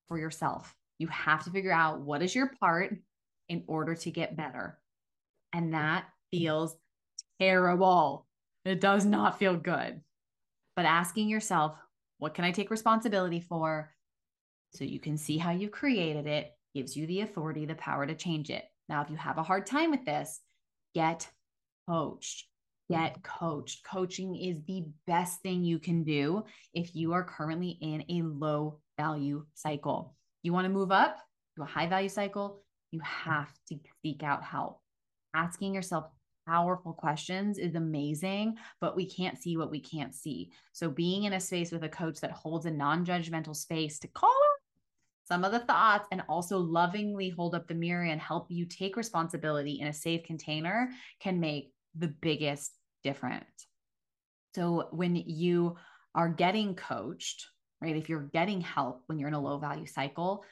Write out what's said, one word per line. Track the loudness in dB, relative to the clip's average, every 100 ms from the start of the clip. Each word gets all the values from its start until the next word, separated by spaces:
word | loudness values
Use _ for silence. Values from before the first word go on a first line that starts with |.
| -8
for | -6
yourself. | -4 -2 -2 -4 -8 -20 _ -8
You | -6
have | -2 2 2
to | 0
figure | -2 2
out | 4 4 0
what | -4 0
is | 0
your | 2 0 2
part | 2 4 2 -4 -12 _ _ _ -8
in | -8 -4
order | -2 0
to | -2 -4
get | -4 -4 -4
better. | -6 -6 -8 -10 _ _ _ _ _ _ _
And | -2 0
that | 0 2 0 -4 _ _
feels | 0 2 2 0 -4 _ _ _ -20 -10 2
terrible. | 6 6 6 6 8 8 6 2 -10 _ _ _
It | -2 4
does | 6 6
not | 6 6 4 4
feel | 4 4
good. | 2 0 -2 -8 -16 _ _ _ _ _ _
But | 2
asking | 4 6 4 2 2
yourself, | 0 2 4 2 0 -18 _ _ -8
"What | -6
can | 0
I | 0
take | 0 0
responsibility | 2 4 4 4 2 2 -2
for?" | -2 0 0 0 -4 _ _ _ _ _ _ _ _
So | -10
you | -8 -6
can | -4 -4
see | -2 -2
how | 0
you | -2 -4
created | -2 0 2 0 -2 -2
it, | -2 -4 -12 _
gives | -8 -6 -6
you | -4
the | -2
authority, | -4 -4 -4 -4
the | -6 -6
power | -4 -2 -2
to |
change | -4 -2 -2 -2
it. | -6 -8 _ -6
Now, | -4
if | -2
you | -6
have | -4 -2
a |
hard | 0 0
time | 0 0 2
with | 2
this, | 0 -2 -4 -10 _ _ _ _ _
get | 0 2 0 -6 _ _ _ _ _ -2
coached. | 0 0 -4 -12 -14 -16 _ _ _ -2
Get | 0 0 -4
coached. | -10 -4 -2 -2 -6 -14
Coaching | -8 -4 -2 -4 -6 -4
is | -4 -4
the | -4 -6 -6 -10 -2
best | 0 0 -4
thing | -2 0
you | 2 0
can | 2 2
do | 2 2 2 0 -4 -14 -10
if | -6 -6
you | -4 0
are | 0
currently | -2 -6 -4 -4 -4 -6
in | -6 -6 -2
a | -2
low | -2 -2 0 0 -2 -6 _ -4
value | -2 -2 -2 -4 -8
cycle. | -8 -6 -4 -2 -2 -4 -16 _ _
You | 0
wanna | 2 2
move | 2 4
up | 6 6 2 -14 _ _ -12
to |
a | -6
high | -2 0
value | 2 0
cycle, | -2 -4 -4 -8 -10 _ _ _
you | -10
have | -8 -6 -2 -2 -2 -10 -16
to | -16 -16 _
seek | -6 -4
out | -2 -2
help. | -2 -6 -6 -8 _ _ _ _ _
Asking | -2 -2 -2 -4
yourself | -4 -2 -2 -4 _ _ _ 0
powerful | 2 4 0 -4
questions | -4 -2 -2 -2 -2 -2 0
is | 0
amazing, | 0 0 0 0 -2 -2 0 -2 -2 -10 -4
but | -2
we | -2
can't | -4 -2 -4 -4
see | -2 0
what | -2
we | -4
can't | -8 -8 -8
see. | -8 -8 -8 -10 -16 _
So | -6 -4
being | 0 2 2
in | 0
a | -2
space | -2 -2 -2
with | -4
a | -6
coach | -4 -6 -4
that | -8
holds | -6 -6 -4 -2
a |
non-judgmental | 0 2 2 2 0 -2 -4 -6 -8
space | -4 -2 -2 -4
to | -12
call | 2 6
out | 8 6 4 _ _ _ _ _ _
some | -2 0
of | 2
the | 2
thoughts | 2 6 6 6 2
and | -6 -2
also | -2 0 0
lovingly | 2 4 2 2 -2 -2 -4
hold | -2 -2 -2
up | -4
the |
mirror | -2 0 0
and | 0 -2
help | -2 -4 -4
you | -6
take | -6 -4 -4 -4
responsibility | -2 -2 -2 -2 0 0 -2 -4
in | -4
a |
safe | -4 -2 -2
container | -4 -8 -4 -4 0 0 -2 -4 -18 -8
can | -2 0
make | 0 -2 -6 _ _ -6
the | -6
biggest | -2 -2 0 0 -2 -8 -14 _ _
difference. | -6 -4 -6 -6 -10 -20 -20 _ _ _ _ _ _ _ _
So | -2 2 2 0
when | 0 2 2
you | 0 0 4 4 4 0 -14 -20 _
are | 0 2
getting | 4 2 2 0 -4
coached, | -6 -6 -6 -8 -10 -10 -14 _ _ -8
right, | -4 -2
if | -2
you're | -4 0
getting | 2 2 0
help | -2 -2 -2 -4 -6
when | -4
you're | -2
in |
a | -2
low | -2 -2
value | -4 -6 -8
cycle, | -4 -4 -2 -2 -2 -6